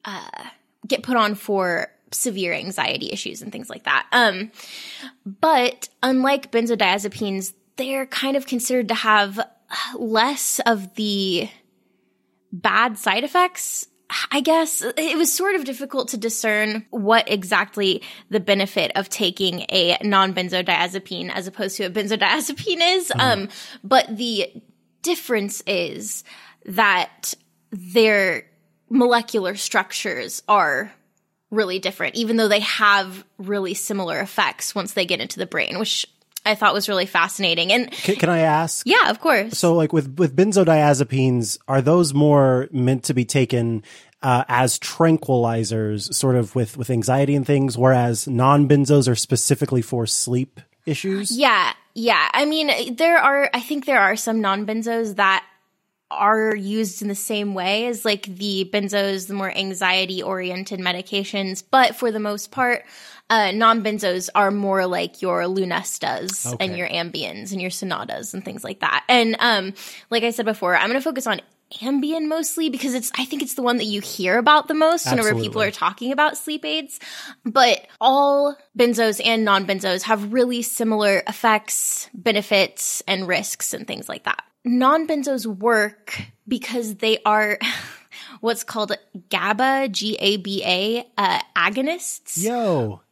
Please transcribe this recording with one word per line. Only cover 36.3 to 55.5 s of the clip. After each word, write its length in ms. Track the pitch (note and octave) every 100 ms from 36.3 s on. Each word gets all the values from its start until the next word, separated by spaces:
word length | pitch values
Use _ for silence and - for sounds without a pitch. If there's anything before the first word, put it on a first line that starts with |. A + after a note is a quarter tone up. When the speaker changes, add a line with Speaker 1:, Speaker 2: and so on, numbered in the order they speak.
| - G#3
Speaker 1:
I 80 |
thought 180 | G#3+ G#3+
was 140 | G#3 G3+
really 180 | F#3+ F#3+
fascinating. 680 | F3 E3+ - F#3 E3 E3+
And 180 | A#3 A#3+
Speaker 2:
Can, 260 | - - G3+
can 120 | E3
I 100 | E3+
ask? 460 | D#3+ D3+ E3 - A#3+
Speaker 1:
Yeah, 240 | G#4+ -
of 100 | G#3+
course. 380 | E4 A#3+ G#3+ -
Speaker 2:
So, 160 | F3
like, 180 | E3+ D#3
with, 260 | E3 C#3 C#3
with 160 | E3 C3+
benzodiazepines, 1200 | G3 G3 E3 D#3+ D3 C#3 C3 C3 C3 B2 A2 - -
are 140 | C3+
those 320 | C3 F3 D#3+
more 540 | C#3+ D3+ C#3+ C3+ B2+ C#3
meant 320 | C#3 B2 C3
to 100 | -
be 100 | B2+
taken, 580 | A#2 C#3+ B2+ B2 A#2 A2+ - - _ _
uh, 220 | C3+ B2 -
as 300 | B2 B2+ -
tranquilizers, 1300 | - - E3 D#3+ - B2+ A#2 A#2 G2+ A2 G#2+ G#2+ F#2+
sort 220 | - C3+ B2
of 180 | A2
with, 220 | B2+ A2 -
with 140 | B2
anxiety 440 | B2 G#2+ B2+ C#3
and 120 | C#3+ B2+
things, 300 | C#3+ C3+ A#2
whereas 500 | C3 B2+ A#2+ A#2 -
non-benzos 840 | A#2+ C3 C#3+ C#3+ C#3+ C3+ D3 B2+
are 60 | A#2
specifically 680 | - B2+ - C3+ C#3+ B2+
for 240 | A2+ B2 A2
sleep 520 | - - B2 C3 - _ _ -
issues? 500 | C#3+ F#3+ F#3+ G3+ A#3
Speaker 1:
Yeah. 360 | C#4 G#3 F3 - _
Yeah. 340 | - A3+ F#3 D3+
I 120 | - D4
mean, 500 | D#4 D4 - - A#3+
there 220 | E4 E4+
are, 320 | C#4 C#4 C#4
I 80 | B3
think 240 | A#3+ D4
there 160 | C4+ B3+
are 160 | G3 G#3+
some 240 | - A3+
non-benzos 760 | G3+ G3 G#3+ A3 A3+ A#3 A3+ G3
that 280 | G3 F#3+ -